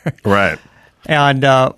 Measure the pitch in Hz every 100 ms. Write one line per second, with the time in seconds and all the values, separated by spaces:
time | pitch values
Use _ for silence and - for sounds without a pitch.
0 | - - 107 101 95 78 - _ _ _
1 | - 151 143 135 139 131 131